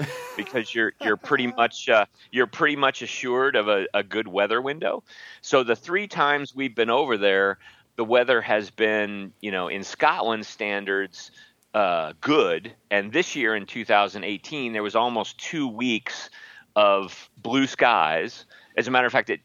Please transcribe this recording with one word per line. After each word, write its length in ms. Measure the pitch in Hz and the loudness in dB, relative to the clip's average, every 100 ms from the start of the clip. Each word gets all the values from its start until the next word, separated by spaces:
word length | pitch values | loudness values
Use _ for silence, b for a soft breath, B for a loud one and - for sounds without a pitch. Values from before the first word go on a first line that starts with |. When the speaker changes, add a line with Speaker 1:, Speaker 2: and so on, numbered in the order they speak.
| 147 508 | -10 -10
Speaker 1:
<laughs> 220 | 494 - | -12 -10
Speaker 2:
because 360 | 107 127 107 | -6 -6 -4
you're, 200 | 117 113 - | -2 -2 -2
you're 160 | 117 104 | -2 -2
pretty 300 | - 139 123 | 0 -2 0
much, 420 | 117 117 - - | 0 0 0 2
uh, 160 | 110 98 b b | 4 2 b b
you're 160 | 120 117 | 0 0
pretty 300 | - 151 143 | 2 0 2
much 240 | 135 - | 0 0
assured 560 | 117 - 127 123 135 123 | -10 -6 -2 0 2 2
of 100 | 104 | 2
a, 200 | 101 95 | 2 0
a 100 | 101 | -2
good 260 | 98 101 107 | -2 -4 -2
weather 320 | 92 101 113 | 0 2 0
window. 420 | 135 156 - - _ B B B | -2 -4 -4 -4 _ B B B
So 220 | - 135 | 0 2
the 120 | 120 113 | 4 0
three 320 | - 185 202 | 0 -4 -2
times 480 | 175 143 143 139 135 | 0 2 2 -2 -6
we've 200 | 135 113 | -4 0
been 160 | 113 | 2
over 260 | 120 147 107 | 2 2 2
there, 400 | 101 98 98 95 B B B - | 2 4 2 0 B B B -6
the 80 | 113 | 2
weather 340 | 123 123 120 | 2 4 2
has 300 | 101 107 98 | 2 -2 -2
been, 640 | - 110 107 101 101 98 - | 0 2 2 -2 -6 -12 -12
you 100 | 104 | -6
know, 160 | 92 87 | -4 -4
in 160 | 98 | -6
Scotland 640 | 95 - 151 180 113 110 104 | -8 0 0 2 -2 -2 -6
standards, 840 | - 104 101 98 98 95 - - b b b _ | -8 -4 -4 -2 -2 -4 -10 -20 b b b _
uh, 400 | 107 95 85 78 80 | 0 2 0 -4 -6
good. 500 | 127 151 95 82 110 - - | 0 2 4 0 -6 -14 -2
And 200 | 101 101 | -2 0
this 240 | 143 180 151 | -2 -2 -2
year 200 | 113 107 | 0 -2
in 100 | 95 | -6
two 180 | 120 110 | -8 2
thousand 380 | 104 101 101 | 2 2 -2
eighteen, 500 | 92 101 - 151 120 | -8 -8 -8 -8 -6
there 80 | 110 | -4
was 120 | 104 113 | -2 0
almost 420 | 123 117 98 - | 0 -2 -6 -10
two 300 | - 165 135 | -8 -4 -4
weeks 640 | 110 123 107 - - - B B B B 104 | -2 -2 -2 -4 -12 -16 B B B B 4
of 540 | 104 98 95 - - - | 4 4 0 -12 -20 -12
blue 300 | 113 131 135 | -2 0 0
skies. 800 | - 127 107 78 80 104 - - B B - | 2 4 4 2 0 -4 -10 -20 B B -4
As 100 | 117 | 0
a 40 | |
matter 140 | 127 123 | 2 2
of 60 | |
fact, 180 | 120 110 | 2 0
it, 120 | 92 | -6